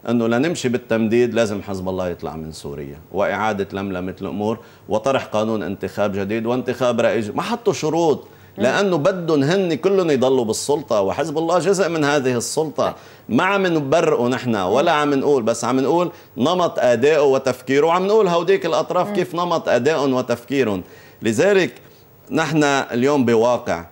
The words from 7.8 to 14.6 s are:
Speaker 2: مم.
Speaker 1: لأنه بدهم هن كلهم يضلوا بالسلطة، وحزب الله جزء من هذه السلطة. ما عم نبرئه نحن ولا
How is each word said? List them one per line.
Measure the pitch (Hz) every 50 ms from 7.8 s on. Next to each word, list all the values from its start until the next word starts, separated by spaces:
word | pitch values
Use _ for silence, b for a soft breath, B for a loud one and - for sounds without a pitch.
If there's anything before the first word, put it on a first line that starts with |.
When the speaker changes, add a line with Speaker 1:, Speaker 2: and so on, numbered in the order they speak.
| - 156 147 165 170 160 135 120 - B B B B B B
Speaker 2:
مم. | - 190
Speaker 1:
لأنه | 123 117 151 202 196 175
بدهم | 160 143 185 196 185 170 160 165 147 135
هن | 143 175 202 190 175 160
كلهم | 127 - 190 202 190 185 165
يضلوا | 147 123 120 131 135 131 120
بالسلطة، | 107 110 - - - 143 160 139 - 117 104
وحزب | 98 95 90 - 143 165 147
الله | 156 165 165 170 180
جزء | 147 180 202 175 190 156
من | 165 160 147
هذه | 143 147 151 123 131 127
السلطة. | 120 113 - - - 156 156 127 - 117 92 - B B B B B B -
ما | 104 127 180
عم | 185 202 196 190
نبرئه | 180 165 156 143 135 139 170 165 156 151 117 123
نحن | 120 127 117 120 123 113
ولا | 104